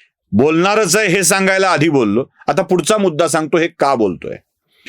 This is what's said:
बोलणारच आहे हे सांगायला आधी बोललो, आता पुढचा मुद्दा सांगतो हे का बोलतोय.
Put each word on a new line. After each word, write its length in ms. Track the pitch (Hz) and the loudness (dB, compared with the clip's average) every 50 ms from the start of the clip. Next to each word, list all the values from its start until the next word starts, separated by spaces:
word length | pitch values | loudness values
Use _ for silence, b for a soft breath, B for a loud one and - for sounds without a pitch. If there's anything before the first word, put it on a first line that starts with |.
| b b b _ _ - 92 | b b b _ _ -4 0
बोलणारच 640 | 104 135 156 160 165 175 196 208 220 220 170 156 | 2 2 2 2 2 0 2 2 0 0 0 0
आहे 120 | 214 220 190 | 0 0 0
हे 140 | 165 202 180 | 0 0 0
सांगायला 460 | 170 202 196 190 185 190 190 196 185 | 0 0 0 0 0 0 2 2 2
आधी 200 | 165 147 151 170 | 2 2 0 2
बोललो, 360 | 147 135 117 104 101 120 139 - b b b b | 2 2 0 0 0 -2 -4 -6 b b b b
आता 140 | 147 180 185 | -2 -2 0
पुढचा 340 | 185 185 175 160 - 220 | 0 0 -2 0 0 0
मुद्दा 320 | 214 196 180 151 147 170 151 | 0 0 -2 0 0 -2 0
सांगतो 300 | 151 160 156 143 - 165 | -2 -2 -4 -2 -2 -2
हे 80 | 165 | -2
का 280 | 170 - - 156 139 135 | -2 -2 -2 0 0 0
बोलतोय. 420 | 120 107 95 82 67 - - - - _ _ _ _ _ B B B B | 0 0 -2 -2 -4 -10 -14 -14 -14 _ _ _ _ _ B B B B